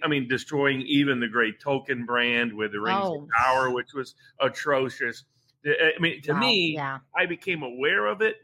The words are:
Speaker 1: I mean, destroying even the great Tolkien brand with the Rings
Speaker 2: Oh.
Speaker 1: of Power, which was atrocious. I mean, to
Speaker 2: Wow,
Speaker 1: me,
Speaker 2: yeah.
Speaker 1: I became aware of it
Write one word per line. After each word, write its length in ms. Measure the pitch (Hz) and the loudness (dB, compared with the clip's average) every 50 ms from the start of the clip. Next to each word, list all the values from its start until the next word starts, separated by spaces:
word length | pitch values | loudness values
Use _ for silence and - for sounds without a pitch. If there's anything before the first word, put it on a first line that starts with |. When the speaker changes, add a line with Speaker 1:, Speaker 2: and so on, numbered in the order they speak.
Speaker 1:
I 60 | - 156 | 0 0
mean, 200 | 147 139 123 120 | 0 0 0 0
destroying 540 | 131 123 - - 151 139 139 139 135 131 | -2 -2 -2 -2 0 2 2 2 2 0
even 360 | 131 - 143 143 143 139 131 120 | 0 2 2 2 4 2 2 0
the 100 | 120 110 | 0 0
great 320 | 110 120 113 110 104 - | 0 0 0 0 -2 -4
Tolkien 440 | - 143 139 135 135 139 131 120 120 | -4 -2 -2 -2 -2 -4 -6 -6 -4
brand 460 | 117 120 120 120 120 120 120 120 117 | -2 0 0 2 2 2 0 0 -2
with 200 | 104 107 107 104 | -2 -4 -4 -4
the 80 | 104 104 | -2 -2
Rings 180 | 107 113 190 196 | -2 0 0 0
Speaker 2:
Oh. 200 | 196 185 160 147 | 0 -2 -4 -6
Speaker 1:
of 60 | 147 - | -4 -2
Power, 400 | 117 117 127 131 131 131 131 127 | 0 2 4 4 4 4 2 0
which 240 | 123 123 120 - - | 0 -2 -4 -6 -8
was 200 | 135 123 - - _ - - _ - | -10 -10 -10 -12 _ -20 -12 _ 0
atrocious. 840 | 135 127 - - - 151 139 131 135 127 - - 127 117 113 - - _ _ _ _ _ _ _ - | 0 0 0 -2 -2 0 2 2 0 -2 -4 -4 -6 -6 -6 -8 -14 _ _ _ _ _ _ _ -2
I 340 | 147 - - 160 156 - - | 0 2 4 4 2 2 2
mean, 200 | 165 165 - 147 | 0 -2 -2 -2
to 100 | 143 151 | -2 -2
Speaker 2:
Wow, 80 | 151 185 | 0 2
Speaker 1:
me, 320 | 247 254 226 190 170 160 151 | 2 2 4 2 2 0 -2
Speaker 2:
yeah. 240 | 151 139 135 135 131 - _ - | -4 -4 -6 -8 -10 -12 _ -2
Speaker 1:
I 100 | 175 180 | -2 0
became 360 | 175 170 - - 190 175 156 | 0 -2 -6 -4 -4 -4 -4
aware 440 | 139 123 120 127 135 160 190 208 208 | -4 -8 -4 -2 0 2 2 2 2
of 140 | 208 208 190 | 0 0 0
it 160 | 220 214 208 - | 0 -2 -2 -4